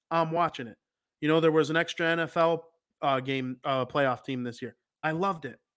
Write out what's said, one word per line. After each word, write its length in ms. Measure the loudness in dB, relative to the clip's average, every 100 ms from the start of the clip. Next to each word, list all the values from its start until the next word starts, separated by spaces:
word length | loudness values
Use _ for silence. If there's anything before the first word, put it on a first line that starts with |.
| -4
I'm 220 | 0 0
watching 340 | 0 -2 -4 -12
it. 120 | -16 _ _ _ _
You 60 | 2
know, 120 | 4
there 120 | 6
was 180 | 4 4
an 80 | 0
extra 320 | -2 -2 0
N 100 | 0
F 160 | -2 2
L, 300 | 2 2 -4 _ _ _
uh, 160 | 0 0
game, 380 | 0 -4 -4 -6
uh, 220 | -2 -2 0
playoff 380 | 0 0 0
team 200 | -4 -6
this 160 | -6 -8
year. 160 | -12 -14 _ _
I 80 | -4
loved 340 | -2 -2 -4 -8
it. 140 | -16 _